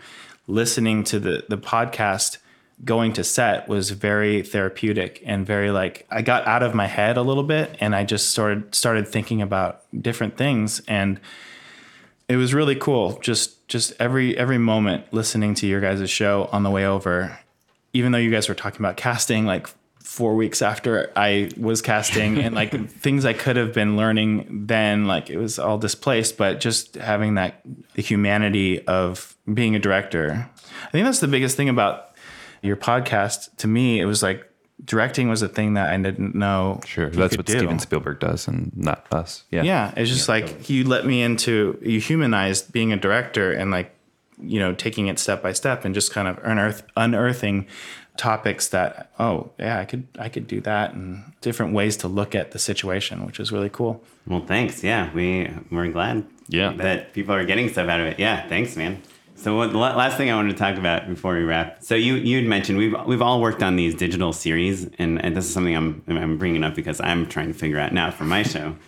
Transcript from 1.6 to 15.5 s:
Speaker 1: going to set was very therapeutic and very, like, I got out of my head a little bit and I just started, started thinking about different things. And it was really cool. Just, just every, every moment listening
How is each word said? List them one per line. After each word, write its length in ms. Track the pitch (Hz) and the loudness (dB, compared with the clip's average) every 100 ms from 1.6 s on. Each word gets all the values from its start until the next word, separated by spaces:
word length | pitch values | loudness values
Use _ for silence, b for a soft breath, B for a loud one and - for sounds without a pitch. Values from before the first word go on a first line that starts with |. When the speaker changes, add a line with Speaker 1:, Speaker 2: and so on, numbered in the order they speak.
| - 117 120 - 104 95 - - b b b b | 0 0 0 0 0 0 -2 -4 b b b b
Speaker 1:
going 280 | 120 113 113 | -2 2 2
to 100 | 101 | 0
set 460 | 87 - 117 90 - | -2 2 4 2 0
was 220 | 101 92 | -2 -2
very 500 | 101 104 104 104 104 | -2 0 2 2 0
therapeutic 800 | - 104 95 - 107 104 90 - | 0 -2 -2 -2 -2 0 -2 -8
and 220 | 110 98 98 | -6 -4 0
very, 240 | 101 101 | 0 2
like, 340 | 98 92 - - | 0 -2 -6 -8
I 100 | 110 | -4
got 260 | 113 123 110 | 2 2 2
out 160 | 120 | 2
of 100 | 123 | 2
my 140 | 113 95 | 2 0
head 280 | - 104 123 | 2 2 2
a 60 | |
little 220 | 127 139 | 2 0
bit 320 | 147 156 - - | 2 0 0 -2
and 140 | 107 | 0
I 80 | 101 | 2
just 280 | 101 104 - | 0 0 0
started, 440 | - 104 101 104 | 2 2 0 -2
started 320 | - 120 110 101 | 0 2 2 0
thinking 340 | 110 - 110 | -4 -2 -2
about 420 | 98 95 90 - - 110 | 0 0 0 -4 -10 -6
different 340 | 120 113 107 - | -4 -2 -4 0
things. 460 | 139 120 107 - - | 0 2 0 -4 -2
And 320 | 104 98 98 B B B B B B B B B B - | 0 2 -2 B B B B B B B B B B 0
it 60 | |
was 180 | 127 127 | 2 4
really 220 | 143 143 | 2 2
cool. 460 | 135 147 123 92 - | 2 2 2 2 0
Just, 480 | 123 107 - _ - | -2 0 -2 _ -6
just 240 | 120 - - | -4 -4 0
every, 360 | 120 131 127 - | 0 2 2 0
every 220 | 127 123 | 2 2
moment 460 | 113 110 101 87 - | 4 4 4 0 -2
listening 420 | 110 110 110 104 | -2 0 0 0